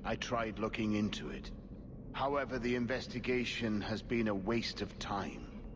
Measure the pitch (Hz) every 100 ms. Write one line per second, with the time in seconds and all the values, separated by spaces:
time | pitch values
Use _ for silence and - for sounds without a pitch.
0 | - 110 - 120 113 98 110 113 107 104
1 | 104 - - - - - - - - -
2 | - - 135 143 131 127 120 123 120 127
3 | - 123 123 127 117 - 117 107 95 107
4 | - 120 110 101 92 117 110 - 101 -
5 | - 101 92 - - - -